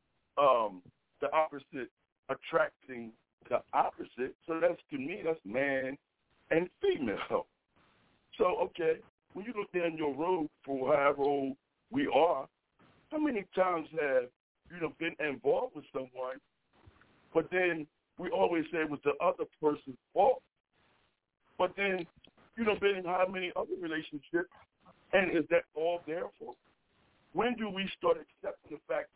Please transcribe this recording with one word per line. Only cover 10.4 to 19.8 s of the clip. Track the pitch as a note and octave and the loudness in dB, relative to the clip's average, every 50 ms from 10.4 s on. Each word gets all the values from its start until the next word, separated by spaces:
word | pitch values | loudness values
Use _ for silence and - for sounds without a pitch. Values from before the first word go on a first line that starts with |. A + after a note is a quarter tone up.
| D3+ D3+ - _ - | -2 -6 -8 _ -10
for | C3+ C#3 C3 B2+ C3+ D3+ | -6 -6 -2 2 2 4
however | C#3 C#3 D3 C#3+ C#3+ | 4 4 4 4 4
old | C#3 D3 C#3+ C#3 C3+ C3+ C3 - _ _ _ _ _ _ | 2 2 2 0 0 -2 -4 -8 _ _ _ _ _ _
we | A#2 C#3 C#3+ - | -2 0 0 4
are, | - C#3 D#3+ F3 D#3 C3+ C#3 - _ _ _ _ _ _ _ _ _ _ _ _ | 6 6 6 6 4 0 -4 -8 _ _ _ _ _ _ _ _ _ _ _ _
how | D#4 D4+ | -2 0
many | D4+ D4 B3 G3+ F#3+ - - | 0 0 0 -2 -4 -2 0
times | F#3 F#3 F3+ F3 E3 D3+ - D#3+ D#3+ | 0 2 2 0 -2 -4 -6 -4 -2
have | D3 C#3 C3 B2+ B2 B2+ - _ _ _ _ _ _ - | 0 2 2 2 0 -2 -6 _ _ _ _ _ _ -18
you | E3 F3 | -8 -6
know, | E3 D3+ C3+ - | -6 -6 -6 -6
been | E3 E3 - - | -6 -6 -4 -4
involved | D3+ D3+ C3+ - - C#3 E3+ G#3 B3 C4 - | -4 -4 -4 0 2 2 2 2 0 -4 -8
with | D3+ C3 - | -12 -16 -10
someone, | - C3+ C3 B2+ B2+ B2+ B2+ B2+ C3 - - _ _ _ _ _ _ _ _ - - _ _ _ _ _ _ _ - | -10 -10 -10 -10 -10 -10 -8 -8 -10 -12 -16 _ _ _ _ _ _ _ _ -20 -20 _ _ _ _ _ _ _ 0
but | D#3+ D#3+ - | 0 0 0
then | F3+ F#3 F3+ F3 E3 D#3+ - - _ _ _ _ _ - | 0 0 2 2 0 -2 -6 -10 _ _ _ _ _ -10
we | F3+ - | -6 -4
always | B4 - G3 - - D#3+ D3+ - | 0 2 2 2 2 0 -2 -2
say | E3+ E3 | -2 -2
it | D#3 D3+ | -2 -2
was | - - - | -4 -2 0
the | C#3+ - - | 0 0 2
other | E3+ F#3 F3+ - D#3 - _ _ | 2 0 2 0 -4 -8 _ _
person's | D#3 D3+ D3 D3 | 0 0 0 0